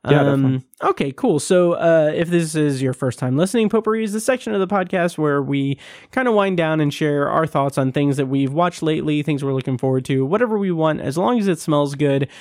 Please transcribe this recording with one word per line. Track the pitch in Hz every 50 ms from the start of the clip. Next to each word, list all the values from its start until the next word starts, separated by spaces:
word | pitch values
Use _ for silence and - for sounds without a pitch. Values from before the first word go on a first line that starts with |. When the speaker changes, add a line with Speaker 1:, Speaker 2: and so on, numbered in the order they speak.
| - 123
Speaker 1:
Yeah, | 147 147
Speaker 2:
Um, | 143 143 139 139 135
Speaker 1:
definitely. | 131 131 131 - _ _ - - -
Speaker 2:
okay, | - - 151 139
cool. | 135 - - 240 156 143
So, | - - 190 180 175 170 170
uh, | - - 170 165 160 151 151 156
if | 175 165 170
this | 175 170 165 156 156
is | 156 151 147 139 131
your | 135 127 123
first | - 139 127 - -
time | 135 127 131
listening, | 143 180 196 - 233 220
potpourri | 202 233 226 220 214 220 220 220
is | 202 202
the | 220
section | - - 254 247 - 226 214
of | 196
the | 190
podcast | 180 202 196 185 180 196 180 170 170 -
where | - 151 147 143 143
we | 135 139 143 139 135 139 139 - - - - - - _ -
kinda | 262 262 247
wind | 220 202 196 196 185
down | 170 160 156 160 156
and | 151 143 -
share | - 156 147 147 143 143
our | - - 156 160
thoughts | 151 - 147 139 139 -
on | 143 135 131
things | 127 147 143 143 135
that | 143 139
we've | 131 135 139 139 135 139
watched | 165 175 175 - -
lately, | 165 156 156 151 139 156 151 147 147
things | 160 147 135 139
we're | 139 135
looking | 131 - 139 127
forward | 117 135 131 131 131 127
to, | - 139 131 135
whatever | 139 190 214 247 220 220
we | 202 202 185
want, | 170 160 160 156 151 -
as | - - 147
long | 165 196 233 247 233
as | 196 196
it | 165 -
smells | - 165 147 147 147 139 143
good. | 135 151 139 139 139 139 - - -